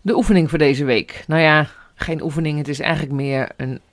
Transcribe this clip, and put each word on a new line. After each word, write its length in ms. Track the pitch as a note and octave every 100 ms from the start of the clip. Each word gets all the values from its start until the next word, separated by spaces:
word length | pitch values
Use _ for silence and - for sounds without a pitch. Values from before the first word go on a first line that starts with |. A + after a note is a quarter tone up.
De 140 | G3 B3+
oefening 340 | G#3+ G3 D#3+
voor 100 | D#3+
deze 260 | D3 C3+ C#3+
week. 380 | A2+ - - -
Nou 140 | D#3+
ja, 260 | D#3 D3+ D3 - - _
geen 260 | - D#3+
oefening, 360 | E3 D3 D#3 D3
het 100 | C#3+
is 120 | C#3+
eigenlijk 340 | - D3 D3
meer 360 | C#3 C#3 C3+ C3 -
een 220 | C3 B2+ _